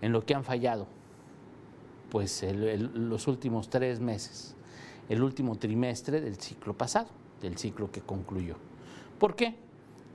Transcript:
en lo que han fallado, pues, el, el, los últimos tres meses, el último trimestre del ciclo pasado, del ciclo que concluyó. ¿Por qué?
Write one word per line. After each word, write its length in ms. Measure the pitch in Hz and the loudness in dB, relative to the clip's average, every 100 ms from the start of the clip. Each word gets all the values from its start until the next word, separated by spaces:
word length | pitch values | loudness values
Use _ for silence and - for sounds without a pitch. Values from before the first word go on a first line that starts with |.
en 100 | 107 | 4
lo 140 | 117 107 | 4 4
que 80 | |
han 100 | 139 | 2
fallado, 440 | 131 127 120 110 98 - - - - - - - - - - - - | 2 2 4 2 -2 -10 -20 -20 -20 -18 -18 -18 -18 -18 -18 -18 -2
pues, 320 | 110 98 - | 0 0 0
el, 220 | 95 98 | 0 2
el, 460 | 110 107 117 117 117 | 2 2 0 0 0
los 180 | 110 - | 2 2
últimos 420 | 127 135 113 104 | 0 0 0 2
tres 300 | 131 127 117 | 2 2 2
meses, 560 | 120 104 - - - - - - - - - | 0 -2 -4 -10 -14 -16 -18 -16 -16 -16 0
el 120 | 110 | 4
último 340 | 135 131 127 107 | 4 4 0 0
trimestre 640 | 110 110 123 117 - 151 | 2 4 2 2 0 0
del 180 | 147 98 | 0 -4
ciclo 380 | - - - 208 | -8 -8 -6 -2
pasado, 340 | 117 208 226 - - - | 2 2 2 -4 -20 -8
del 140 | 92 85 | -6 -2
ciclo 340 | 113 - 101 | -4 -2 -4
que 100 | - | -4
concluyó. 540 | - 98 92 95 87 82 - - - - - - | -4 -4 -2 -2 -2 -6 -12 -16 -16 -16 -16 4
¿Por 160 | 208 269 | 4 4
qué? 200 | 240 226 - - - - - | 0 0 -14 -20 -20 -20 -18